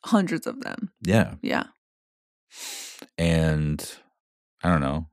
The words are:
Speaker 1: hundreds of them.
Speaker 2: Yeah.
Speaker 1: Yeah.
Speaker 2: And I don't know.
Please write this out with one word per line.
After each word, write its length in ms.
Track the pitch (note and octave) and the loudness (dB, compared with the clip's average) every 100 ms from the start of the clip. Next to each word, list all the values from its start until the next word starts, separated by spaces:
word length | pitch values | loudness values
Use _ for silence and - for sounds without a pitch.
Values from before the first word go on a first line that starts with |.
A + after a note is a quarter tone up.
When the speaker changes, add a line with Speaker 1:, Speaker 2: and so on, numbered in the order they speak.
| - | 4
Speaker 1:
hundreds 400 | A3 F3+ E3 - | 2 4 -2 -4
of 140 | - | -8
them. 300 | - - G3+ _ | -10 -8 -10 _
Speaker 2:
Yeah. 340 | - G2 - - | 2 4 4 -2
Speaker 1:
Yeah. 240 | - - - _ _ _ _ _ _ _ _ - - - - - - - | -2 -2 -2 _ _ _ _ _ _ _ _ -16 -14 -14 -14 -18 -18 -2
Speaker 2:
And 760 | E2+ E2 D#2+ D#2 D2+ D2+ - - _ _ _ _ _ _ | 2 4 4 2 0 -2 -8 -16 _ _ _ _ _ _
I 60 | F2 | 2
don't 120 | E2 | 2
know. 260 | C2+ D2+ D#2+ | 2 -2 -6